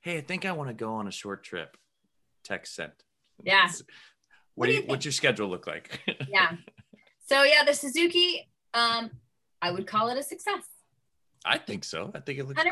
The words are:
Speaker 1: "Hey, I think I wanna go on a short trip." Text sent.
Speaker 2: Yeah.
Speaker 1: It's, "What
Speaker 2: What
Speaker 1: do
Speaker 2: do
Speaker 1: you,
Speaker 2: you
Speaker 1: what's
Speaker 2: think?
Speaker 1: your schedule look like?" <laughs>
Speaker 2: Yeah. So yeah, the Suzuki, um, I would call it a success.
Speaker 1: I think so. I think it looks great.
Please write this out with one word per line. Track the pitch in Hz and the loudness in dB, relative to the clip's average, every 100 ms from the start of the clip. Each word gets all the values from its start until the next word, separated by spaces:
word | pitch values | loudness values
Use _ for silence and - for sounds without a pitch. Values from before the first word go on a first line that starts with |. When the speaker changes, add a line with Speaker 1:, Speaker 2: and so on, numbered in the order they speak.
Speaker 1:
"Hey, | 175 165 | -8 -8
I | |
think | 139 185 | -6 -6
I | 196 | -6
wanna | 165 139 | -6 -8
go | 113 110 | -6 -6
on | 110 101 | -6 -6
a | |
short | - 101 98 | -8 -10 -10
trip." | - 87 78 _ _ _ _ _ _ _ | -10 -10 -10 _ _ _ _ _ _ _
Text | - 98 - | -10 -10 -8
sent. | - 80 _ _ _ _ - | -12 -12 _ _ _ _ -8
Speaker 2:
Yeah. | 180 196 202 | 2 4 4
Speaker 1:
It's, | 165 | 0
"What | - - - _ _ _ _ | -14 -20 -20 _ _ _ _
Speaker 2:
What | - 123 | 0 2
Speaker 1:
do | |
Speaker 2:
do | 139 | 2
Speaker 1:
you, | |
Speaker 2:
you | 127 | 0
Speaker 1:
what's | 135 | -2
Speaker 2:
think? | 147 | -2
Speaker 1:
your | |
schedule | 135 143 107 101 | 0 2 2 -2
look | 90 - | -4 -8
like?" | 78 - - - - | -10 -12 -10 -6 -6
<laughs> | 135 | -2
Speaker 2:
Yeah. | 190 175 170 - - _ - _ _ - | 2 2 0 -14 -20 _ -20 _ _ 2
So | 269 | 6
yeah, | 277 302 | 8 8
the | 285 | 6
Suzuki, | 285 285 294 339 349 359 339 - _ _ | 2 0 2 2 4 2 0 -8 _ _
um, | 233 233 233 226 - _ _ _ _ | 0 2 0 -4 -12 _ _ _ _
I | 175 | -4
would | 180 190 | -4 -2
call | 214 233 | 0 0
it | 254 | 0
a | |
success. | 285 381 415 392 - - _ _ _ _ _ _ | -6 -6 -4 -4 -8 -20 _ _ _ _ _ _
Speaker 1:
I | - 110 | -2 -2
think | - 104 | -2 -10
so. | - 82 107 | -8 -8 -8
I | 170 | -10
think | 143 139 | -8 -8
it | 135 | -4
looks | 139 | -2
great. | 339 | 0